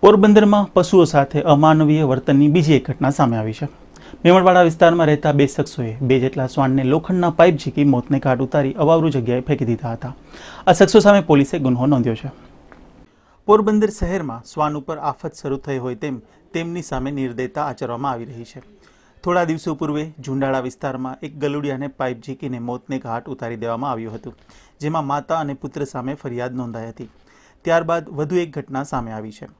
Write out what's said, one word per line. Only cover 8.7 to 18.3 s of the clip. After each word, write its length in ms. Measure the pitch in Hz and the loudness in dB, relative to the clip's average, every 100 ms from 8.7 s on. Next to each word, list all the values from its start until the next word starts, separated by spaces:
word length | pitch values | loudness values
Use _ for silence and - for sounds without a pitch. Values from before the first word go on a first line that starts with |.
| 135 | 0
અવાવરૂ 340 | 151 165 165 139 | 2 2 2 -2
જગ્યાએ 280 | 117 120 123 | -2 -4 -2
ફેંકી 180 | 147 120 | -4 -2
દીધા 200 | 117 120 117 | -4 -4 -8
હતા. 180 | 123 127 - - - - - | -10 -14 -20 -20 -20 -8 0
આ 60 | |
શખ્સો 280 | 175 196 220 | 4 6 6
સામે 200 | 202 202 | 6 4
પોલીસે 380 | 180 147 139 180 | 4 2 2 0
ગુન્હો 260 | 135 123 131 | -2 0 0
નોંધ્યો 280 | 139 120 113 | 0 0 -4
છે. 120 | 139 - - - _ - - _ _ _ _ _ - | -8 -18 -20 -20 _ -20 -20 _ _ _ _ _ 2
પોરબંદર 440 | 214 208 214 214 214 | 2 4 2 0 -2
શહેરમાં 500 | 175 190 151 113 117 | -4 -4 -6 -10 -14
શ્વાન 260 | - 151 147 | -4 -4 -4
ઉપર 160 | 131 156 151 | -8 -8 -6
આફત 260 | 131 165 - | -6 -10 -10
શરૂ 180 | 147 135 - | -8 -8 -6
થઈ 100 | 135 | -6
હોય 240 | 127 120 147 | -6 -8 -8
તેમ 180 | 127 - _ _ | -10 -14 _ _
તેમની 340 | 165 170 175 156 | -10 -8 -10 -8
સામે 200 | 135 131 | -8 -6
નિર્દયતા 560 | 143 131 117 127 - 147 | -6 -6 -6 -8 -6 -8
આચરવામાં 460 | 123 131 120 139 | -8 -10 -6 -6
આવી 180 | 120 117 | -6 -10